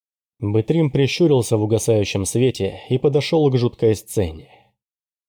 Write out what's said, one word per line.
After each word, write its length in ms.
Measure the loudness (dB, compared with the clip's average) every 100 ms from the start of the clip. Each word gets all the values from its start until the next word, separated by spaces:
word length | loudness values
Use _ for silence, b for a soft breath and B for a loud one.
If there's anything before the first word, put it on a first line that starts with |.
| _ _ _ _
Бэтрим 540 | -2 -2 0 0 0
прищурился 640 | 0 0 2 2 2 2 0
в 80 |
угасающем 640 | 0 0 2 0 0 -4 -2
свете 540 | 0 0 0 -6 -8 -4
и 80 | -2
подошёл 540 | 0 0 0 0 2
к 60 | 2
жуткой 400 | -2 0 0 0
сцене. 520 | -4 -4 -4 -8 -20 _ _ _ _ _ _ _